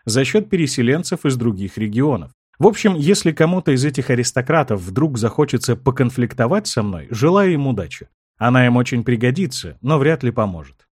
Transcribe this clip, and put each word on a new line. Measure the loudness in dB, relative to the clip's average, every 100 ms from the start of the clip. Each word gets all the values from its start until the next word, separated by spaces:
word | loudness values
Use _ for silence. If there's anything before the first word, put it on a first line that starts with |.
| -4
за | 0 2
счёт | 0 0
переселенцев | 0 0 0 0 0 -2 -4 -2
из | 0
других | -2 -2 -6 -6
регионов. | -4 0 0 -2 -6 _ _ 0
В | 2
общем, | 4 2 2
если | 2 2 2
кому-то | 2 2 2 0
из | 0 0
этих | -2 -2
аристократов | 0 0 -2 0 2 2 -2
вдруг | -4 -2 -2 0
захочется | -2 0 0 0 -2 -2
поконфликтовать | 0 0 0 0 -2 0 0 0 -2
со | -4
мной, | -4 -6 -8
желаю | 0 2 4 2
им | 0 -2
удачи. | -4 -6 -12 -20 _ _ -2
Она | 2 4 4
им | 4
очень | 0 -2 0
пригодится, | 0 0 0 -4 -6 -12 -8
но | -2 2
вряд | 2 0
ли | -2
поможет. | -2 -2 -4 -14 _ _